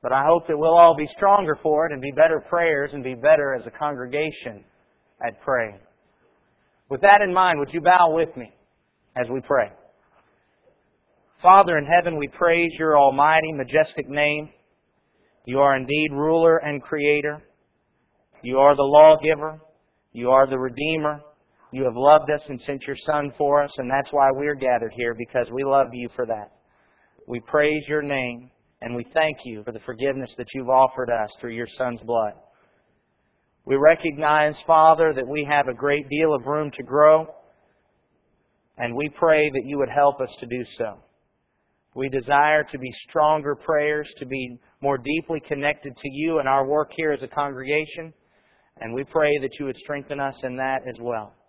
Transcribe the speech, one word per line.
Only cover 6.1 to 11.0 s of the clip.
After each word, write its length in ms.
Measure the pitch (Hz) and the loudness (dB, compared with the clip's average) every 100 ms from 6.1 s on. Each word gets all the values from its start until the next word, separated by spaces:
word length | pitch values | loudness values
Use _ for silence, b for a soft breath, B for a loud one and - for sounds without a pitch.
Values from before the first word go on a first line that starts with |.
| _ _ _ _ _ _ _ _ | _ _ _ _ _ _ _ _
With 100 | 135 | 2
that 180 | 196 202 | 6 6
in 120 | 202 | 4
mind, 240 | 180 185 156 | 2 0 0
would 160 | 143 | -4
you 60 | 165 | 0
bow 320 | 160 180 170 | 2 4 4
with 240 | 160 160 | 2 -4
me 160 | - 113 _ _ _ _ _ _ | -6 -18 _ _ _ _ _ _
as 140 | 127 120 | -8 -6
we 100 | 131 | -6
pray? 320 | - 139 101 - _ _ _ _ _ _ _ _ _ _ _ _ | 0 0 0 -8 _ _ _ _ _ _ _ _ _ _ _ _